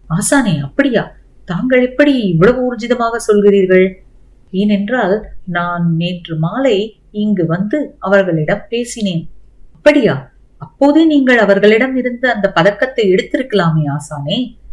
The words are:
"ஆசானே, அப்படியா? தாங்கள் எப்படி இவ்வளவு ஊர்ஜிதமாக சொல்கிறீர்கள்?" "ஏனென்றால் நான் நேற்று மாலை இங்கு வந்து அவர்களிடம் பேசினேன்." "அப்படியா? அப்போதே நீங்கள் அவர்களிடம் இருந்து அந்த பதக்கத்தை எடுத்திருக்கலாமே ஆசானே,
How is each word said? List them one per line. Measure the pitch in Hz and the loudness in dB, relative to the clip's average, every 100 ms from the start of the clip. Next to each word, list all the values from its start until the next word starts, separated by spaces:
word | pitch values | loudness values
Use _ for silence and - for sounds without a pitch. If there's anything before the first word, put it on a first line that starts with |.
| - | -6
"ஆசானே, | 160 208 285 226 151 | -4 0 0 2 -2
அப்படியா? | 139 - 277 214 - - _ - - | -4 -2 0 0 -4 -12 _ -20 -8
தாங்கள் | 175 254 254 247 | -4 0 2 2
எப்படி | - 294 262 | 2 2 2
இவ்வளவு | 202 165 202 247 | 0 4 4 2
ஊர்ஜிதமாக | 254 240 233 240 226 233 220 | -2 -4 -4 -2 -2 -2 2
சொல்கிறீர்கள்?" | 208 202 196 185 185 190 190 - _ - _ _ | 4 4 4 4 4 2 -2 -20 _ -20 _ _
"ஏனென்றால் | 185 208 202 202 247 196 214 - - - | -2 0 0 0 -2 0 -2 -4 -14 -6
நான் | 175 175 175 170 160 | -4 -4 -2 -2 0
நேற்று | 175 180 170 156 | -2 -6 -8 -4
மாலை | 165 226 269 196 214 _ _ | -4 -2 0 0 -4 _ _
இங்கு | 208 214 190 160 | -6 -2 0 0
வந்து | 175 208 302 - - | -2 -2 -4 -6 -10
அவர்களிடம் | 190 196 185 165 151 - - | 0 2 2 -2 -2 -4 -4
பேசினேன்." | 233 233 233 202 165 - - - _ - | -6 -6 -6 -4 -4 -8 -18 -20 _ -20
"அப்படியா? | - - 294 208 135 - _ _ _ | 0 2 4 2 0 -8 _ _ _
அப்போதே | - _ 277 294 320 | -20 _ 0 4 2
நீங்கள் | 294 254 240 | 2 2 2
அவர்களிடம் | 196 196 202 220 262 262 | 4 4 4 4 0 -2
இருந்து | 247 240 254 | -4 -4 -4
அந்த | 220 196 180 | 0 -2 2
பதக்கத்தை | 185 - 262 262 208 | 0 0 -4 0 2
எடுத்திருக்கலாமே | 185 - 277 254 202 170 156 147 | 2 0 -6 -2 0 0 0 -2
ஆசானே, | 147 - 147 143 220 247 - - | -4 -8 -10 -6 -4 -6 -12 -16